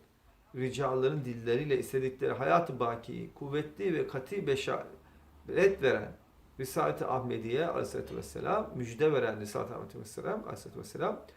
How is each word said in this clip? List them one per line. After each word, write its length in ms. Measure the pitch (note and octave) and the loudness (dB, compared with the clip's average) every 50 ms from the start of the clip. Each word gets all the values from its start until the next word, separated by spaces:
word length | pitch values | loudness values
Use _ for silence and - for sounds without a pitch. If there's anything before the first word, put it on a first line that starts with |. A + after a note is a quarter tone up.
| - _ _ _ _ - _ _ _ _ - | -14 _ _ _ _ -20 _ _ _ _ -4
ricaların 680 | B2+ C3 C3 A#2+ B2+ C#3+ B2+ C3 C3 B2+ C3+ D#3 D3 B2+ | -4 -2 -2 0 0 0 2 2 4 4 4 2 0 -2
dilleriyle 540 | B2 A#2 A#2 A#2 A#2 A#2 C3 D3+ D3 C3+ B2 | -4 -6 -4 0 2 2 2 2 2 2 0
istedikleri 540 | - - - C3 C3 C3 C3 - C3+ C3 B2 | 0 0 0 0 0 0 0 0 0 0 0
hayat-ı 480 | B2 C3 D#3 E3 E3+ E3+ - C#3 A#2+ | 2 4 6 6 6 4 2 0 0
bakiyi, 540 | B2 A#2 A#2 A#2 - - A#2+ A#2 A2+ A2+ - | 0 0 0 -2 -6 -8 -8 -8 -8 -10 -10
kuvvetli 600 | - D3 C#3 C#3 D3+ D3+ D3+ - - G3+ F#3 E3 | -10 -8 -2 -2 -2 -2 -4 -6 -4 -2 0 2
ve 120 | D3 C3 | 2 0
kati 400 | - - C3+ - - G3+ G3 D#3+ | -2 -2 -6 -6 -4 -4 -2 0
beşaret 400 | C#3+ C3+ C3 - - B2 - - - - - - - - - - - - - - - | 2 2 2 2 0 -2 -2 -4 -8 -14 -18 -20 -20 -20 -20 -20 -20 -20 -18 -10 -2
veren 640 | - D3 F#3 G3 F#3+ - C3+ B2+ A2 G#2+ G#2 - - - - - _ - - - - - | 4 6 6 6 6 6 6 6 6 4 2 -4 -10 -14 -20 -20 _ -20 -20 -16 -10 -8
Risalet-i 440 | C3+ C3 - E3 D3+ D3+ D3 - - | -8 -2 0 2 2 2 2 0 0
Ahmediye 640 | - B2 C3 B2 B2 A#2 A2 G#2+ A2+ B2 C#3+ E3+ | 0 0 0 0 0 -2 -2 -2 0 0 2 2
aleyhissalatü 500 | E3 - B2+ B2 - - B2+ - - A#2+ | 2 0 -2 -2 -2 -4 -6 -6 -6 -6
vesselam, 540 | - - - - - - C#3+ F#3 A3 G#3+ G#3+ - | -8 -8 -8 -8 -4 -2 0 0 0 0 -2 -4
müjde 360 | C3 B2 A2+ A2+ A2+ D3+ D#3 D3 | -6 -6 -6 0 4 4 6 6
veren 280 | C3 A#2 A2+ G#2+ G#2+ | 4 4 2 0 -2
Risalet-i 340 | G#2+ G#2+ - B2 A2+ - A#2 | -6 -4 -4 -4 -4 -4 -6
Ahmediye 0 | |
aleyhissalatü 260 | G#2+ A2 - - - | -8 -10 -10 -12 -12
vesselam, 400 | A2+ - - - - - G#3 G#3+ - | -14 -10 -10 -6 -4 -4 -4 -4 -4
aleyhissalatü 380 | - - - - - - A#2+ | -6 -8 -10 -12 -12 -12 -12
vesselam, 400 | G#2 - - - D#3+ G#3 A3 - - - - | -12 -10 -6 -4 -2 -2 -2 -4 -8 -16 -20